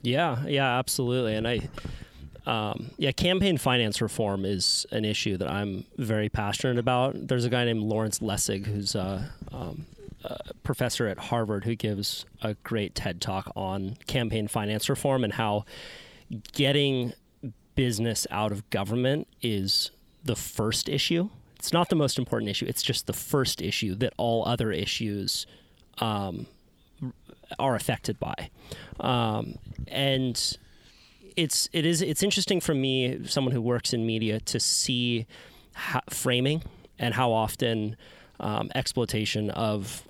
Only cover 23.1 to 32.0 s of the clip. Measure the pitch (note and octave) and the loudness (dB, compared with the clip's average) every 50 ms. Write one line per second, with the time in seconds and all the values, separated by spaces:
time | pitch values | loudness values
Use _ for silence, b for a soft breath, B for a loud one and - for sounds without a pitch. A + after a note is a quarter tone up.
23.1 | - - - - - C#3 B2+ - - - - G2+ - - A2 G2 F#2 G#2 B2 - | -6 -6 -2 0 2 2 2 2 0 -2 -2 -2 -2 0 0 -2 0 0 0 -2
24.1 | - - A2+ A#2 A#2 A2+ E2+ G#2 A#2+ - A#2 A2 F2+ D#2+ G2+ - - - A#2 G#2 | 0 0 0 2 2 2 2 2 2 2 2 0 0 0 -2 -2 -2 -2 -2 -2
25.1 | G2+ G2+ G2 G2 - - - B B B B B B B B B - - - A2+ | -2 -2 -2 -2 -2 -4 -6 B B B B B B B B B -4 -2 0 0
26.1 | G#2+ G2+ G2 F#2+ F2 - A#2+ - - _ _ _ _ _ _ _ _ - D3 B2+ | 0 0 -2 -4 -4 -8 -10 -12 -14 _ _ _ _ _ _ _ _ -10 -10 -10
27.1 | - - - - - _ - - - - - C3+ A#2 G#2 - - A#2 - - - | -10 -12 -20 -20 -20 _ -16 -14 -6 -2 0 0 0 0 0 -2 -2 -2 -2 -4
28.1 | G#2 - - - - - - - B B B B B B B B B B - C3 | -4 -2 -4 -6 -4 -6 -8 -12 B B B B B B B B B B 0 2
29.1 | B2 A#2+ A#2 A2 G#2+ G#2+ A2+ A2+ - - - - - - - - - C3+ C#3 C#3 | 2 4 2 2 0 0 -2 -4 -8 -12 -12 -12 -10 -10 -8 -4 -2 0 2 2
30.1 | C3+ C3 C3 B2 G#2+ - - - - - B B B B B B B B B B | 2 2 2 0 0 0 -2 -2 -4 -6 B B B B B B B B B B
31.1 | B B B - - F3 E3 D3+ - - - - - E3+ D3+ E3 E3+ D3+ | B B B -6 -2 0 0 2 2 0 0 0 0 2 2 4 4 4